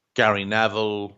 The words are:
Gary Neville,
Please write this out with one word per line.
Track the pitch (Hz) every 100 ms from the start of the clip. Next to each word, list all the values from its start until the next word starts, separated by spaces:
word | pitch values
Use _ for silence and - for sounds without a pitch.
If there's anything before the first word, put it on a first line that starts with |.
| _
Gary | - 110 101
Neville, | 98 110 110 107 107 104 101